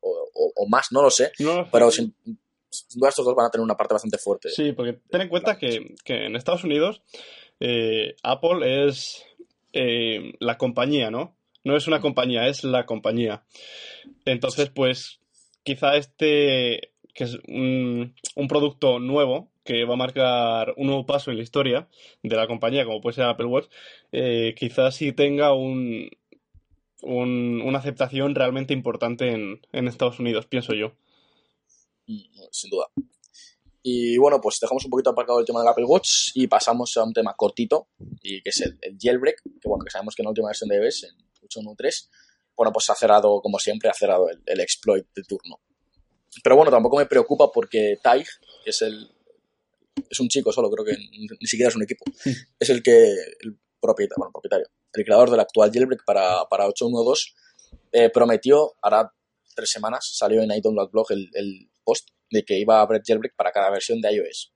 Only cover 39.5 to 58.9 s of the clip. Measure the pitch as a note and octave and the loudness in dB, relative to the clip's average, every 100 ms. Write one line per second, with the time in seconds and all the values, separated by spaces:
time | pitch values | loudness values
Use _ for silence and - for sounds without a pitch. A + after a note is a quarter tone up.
39.5 | _ G#2+ G2 F#2 F#2+ G#2 - A2+ A2 G#2+ | _ -6 -6 -6 -10 -10 -8 -6 -4 -4
40.5 | G#2+ G#2+ G2+ A2 - F#2 _ _ _ _ | -4 -6 -2 -2 -4 -12 _ _ _ _
41.5 | A2+ G#2+ G#2 C3+ - - _ _ _ _ | -16 -16 -6 -6 -6 -14 _ _ _ _
42.5 | - A2+ G#2+ - G#2 A2+ G#2 G#2 G2+ G2+ | -2 0 0 -2 0 6 6 6 2 -2
43.5 | G2+ - G#2+ A2 - G2+ F#2 F2+ E2+ - | -4 -4 -2 -2 0 0 2 2 -2 -6
44.5 | F#2+ F2+ - - G2 - - - G2 E2+ | -4 -2 -2 0 0 -2 -16 -10 -12 -12
45.5 | - _ _ _ _ _ _ _ - - | -20 _ _ _ _ _ _ _ -6 4
46.5 | C3+ D#3 B2 A#2 C#3 C#3 C3+ A#2 D3 C#3+ | 6 8 6 4 2 4 2 2 4 4
47.5 | - - A2+ G#2+ G2+ B2 B2+ E3 - _ | 4 -2 0 0 2 2 2 0 -18 _
48.5 | - - - A2 G#2+ - _ _ _ _ | -16 -8 -4 -4 -6 -18 _ _ _ _
49.5 | _ _ _ _ - - - A3 - A#3 | _ _ _ _ -12 -10 -4 -2 0 0
50.5 | G#3+ G#3 G#3+ G#3+ - - - G#2+ - - | 0 0 0 0 -6 -8 -16 -16 -10 -6
51.5 | A3 A#2+ A2+ G#2 - - - C#3 B2+ - | 0 2 2 -4 -6 -10 -6 -6 -6 -10
52.5 | _ A2+ B2 A#2+ A#2 A2+ G2 E2 - A2+ | _ 0 2 8 8 8 4 -6 -14 -16
53.5 | G#2 _ _ A2 G#2+ G2+ - F#2 - G2+ | -16 _ _ 0 0 0 -4 -8 -10 -4
54.5 | F#2+ - _ _ G#2+ G#2+ G#2 B2 A#2 G2+ | -4 -4 _ _ -8 4 8 8 6 2
55.5 | - G#2+ A#2 C3 B2+ - G2 F#2 F#2 D#2+ | 4 4 4 0 0 0 2 2 0 0
56.5 | G2 G2+ G2+ A#2+ A#2+ A#2 D#3 - _ _ | 0 0 0 -2 0 2 2 -2 _ _
57.5 | _ _ - _ A#2+ A#2 A#2+ A#2+ A2 B2+ | _ _ -20 _ 6 6 6 4 4 4
58.5 | C#3+ D3+ _ G#2 | 4 4 _ 2